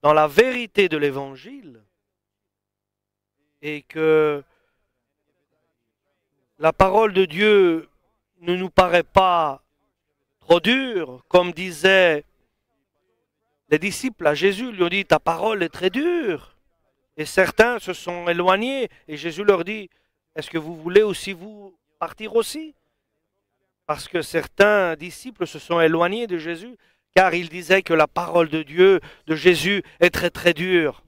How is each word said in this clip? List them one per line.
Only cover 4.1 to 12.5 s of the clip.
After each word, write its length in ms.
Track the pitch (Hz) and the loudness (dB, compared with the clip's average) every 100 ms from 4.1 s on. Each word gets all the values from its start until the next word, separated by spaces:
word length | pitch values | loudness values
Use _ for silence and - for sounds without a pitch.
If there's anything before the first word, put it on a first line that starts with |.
| 156 151 147 139 _ _ _ _ _ _ _ _ _ 143 _ _ 117 _ _ _ _ _ _ _ _ | 4 2 -2 -10 _ _ _ _ _ _ _ _ _ _ _ _ _ _ _ _ _ _ _ _ _
la 140 | 160 | -2
parole 400 | - 190 196 220 | 2 2 4 2
de 120 | 190 185 | 2 0
Dieu 640 | 156 214 208 180 160 156 _ _ _ _ _ | 2 4 6 4 2 -6 _ _ _ _ _
ne 140 | 175 180 | -6 -4
nous 140 | 185 | -2
paraît 320 | - 180 175 | 0 2 2
pas 600 | 165 - 190 175 156 135 _ _ _ _ _ _ _ _ | 2 2 2 2 0 -4 _ _ _ _ _ _ _ _
trop 180 | - 170 | 2 2
dure, 640 | 165 254 262 214 147 127 _ | 4 -2 -2 -6 -8 -14 _
comme 220 | 180 180 | 2 2
disaient 720 | 165 185 160 180 190 180 151 - _ _ | -6 -10 -2 2 4 4 2 -6 _ _